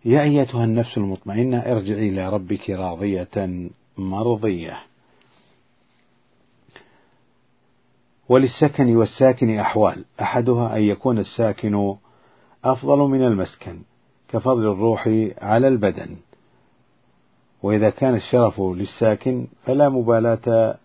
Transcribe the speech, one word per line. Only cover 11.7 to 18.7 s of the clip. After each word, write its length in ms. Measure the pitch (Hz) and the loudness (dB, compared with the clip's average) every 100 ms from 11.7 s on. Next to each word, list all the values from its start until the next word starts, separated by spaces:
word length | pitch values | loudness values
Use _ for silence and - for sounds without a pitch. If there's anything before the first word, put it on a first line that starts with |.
| 101 101 98 _ _ _ _ _ _ | -2 -2 -6 _ _ _ _ _ _
أفضل 340 | 123 127 135 143 | -2 -2 2 2
من 280 | 143 135 127 | 4 2 2
المسكن 540 | 104 92 - - 82 - _ _ _ _ | 2 -2 -8 -18 -18 -20 _ _ _ _
كفضل 420 | 113 127 127 110 | -4 0 0 0
الروح 360 | 95 113 107 113 110 110 - | 0 0 0 0 0 -2 -6
على 300 | 101 113 135 | 0 2 4
البدن، 480 | 127 101 90 87 87 _ _ _ _ _ _ _ _ _ _ _ _ _ _ | 2 0 -2 -12 -16 _ _ _ _ _ _ _ _ _ _ _ _ _ _
وإذا 260 | 101 107 107 | -2 2 2
كان 260 | - 131 117 | 2 0 0
الشرف 460 | - 123 113 98 | 0 2 2 2
للساكن 840 | 95 | -4